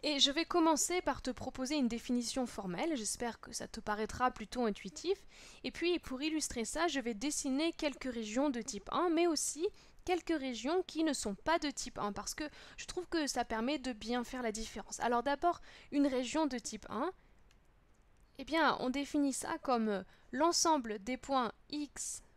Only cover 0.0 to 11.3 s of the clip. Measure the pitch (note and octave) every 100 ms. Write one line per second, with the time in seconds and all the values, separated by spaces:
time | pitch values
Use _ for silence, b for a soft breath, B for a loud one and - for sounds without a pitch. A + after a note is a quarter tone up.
0 | C#4+ C#4+ C#4 C#4+ E4 F4 D#4+ D4+ - F4+
1 | E4+ C4+ - A#3+ - B3+ B3+ D4+ B3 A#3
2 | - B3 A3+ C4+ B3 - G3 F3 D#4 D4
3 | G#3 - A#3+ A3 - A#3 - - - G#3
4 | G#3+ - B3+ B3+ G#3+ B3 A#3 G3+ F#3+ -
5 | E4 G4 - B B B B3+ - E4+ F4
6 | - B3+ D4+ D#4 - B3 A3 D4 E4+ C#4
7 | A#3 G#3+ C4 D4 C#4+ C4 E4 D#4+ D4+ D4
8 | C4 A#3+ A3 A3 D4 A#3+ A3 G3+ - -
9 | F4 D#4+ F4 D4+ - C#4+ F#4 B B B
10 | - F4+ - D#4+ C4 A#3 A#3+ F4+ F4+ D4+
11 | D#4+ C4+ A3